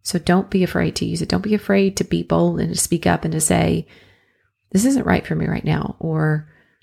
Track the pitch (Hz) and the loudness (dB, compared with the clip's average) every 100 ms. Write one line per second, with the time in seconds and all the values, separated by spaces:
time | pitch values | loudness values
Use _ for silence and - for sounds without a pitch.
0 | - 180 - 180 - 190 175 160 - - | -4 -2 2 2 2 0 0 0 -2 -2
1 | 170 165 - 180 202 214 - 196 196 196 | -4 -4 -2 -2 0 -2 2 2 2 0
2 | - 170 170 170 175 170 165 170 - 170 | -2 -2 0 2 2 0 -4 -2 -2 0
3 | 180 170 160 160 156 175 165 - - - | 0 0 -2 -2 0 2 2 0 -4 -20
4 | - _ _ _ _ _ _ 190 247 277 | -20 _ _ _ _ _ _ 2 2 2
5 | - 180 - 160 - - - 156 - - | 2 0 0 -2 -2 -2 -2 -2 -4 -6
6 | 160 156 156 151 151 _ _ _ | -4 0 0 0 -4 _ _ _